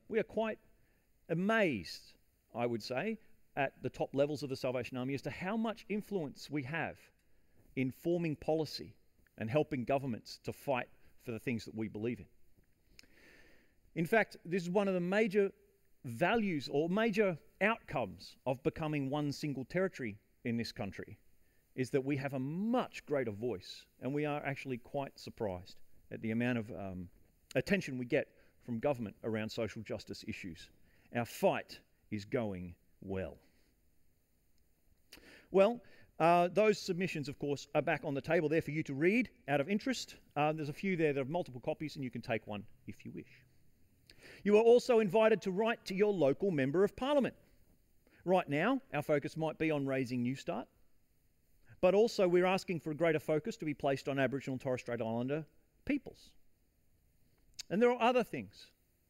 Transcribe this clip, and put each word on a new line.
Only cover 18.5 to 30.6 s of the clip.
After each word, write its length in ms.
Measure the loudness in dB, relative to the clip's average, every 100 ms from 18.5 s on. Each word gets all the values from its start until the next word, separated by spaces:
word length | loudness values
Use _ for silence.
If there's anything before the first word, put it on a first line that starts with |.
| -2
becoming 460 | -2 -2 -2 -2 -2
one 220 | -2 -2
single 320 | -4 -4 -6 -4
territory 520 | -2 -2 -2 -8 -8 _ _
in 140 | -4 -2
this 140 | -4
country, 460 | -6 -8 -8 -14 -16 -20 -20 _ _ _ -6
is 140 | 0
that 120 | 0
we 140 | 0 -2
have 160 | -2
a 60 | -4
much 640 | -4 -4 0 0 -2 -8 -4
greater 260 | -2 -2
voice, 540 | -2 -4 -4 -8 -20 -20 -10
and 120 | -4
we 120 | -2 -2
are 180 | -2 -4
actually 320 | -6 -6 -8
quite 400 | -6 -6 -6 -10
surprised 600 | -14 -6 -4 -4 -10 -18 -20 -20 -14
at 100 | -8
the 100 | -4
amount 260 | 0 0 -2
of, 140 | -4
um, 360 | -8 -8 -10 -12 -16 -20 _ -4 -2
attention 420 | 0 0 -2 -6
we 80 | -2
get 220 | -2 -2 _ _ _
from 160 | -8 -2
government 360 | -2 -2 -6 -8
around 260 | -4 -4 -4
social 320 | -4 -6 -6
justice 420 | -8 -10 -10 -12 -10
issues. 420 | -10 -10 -14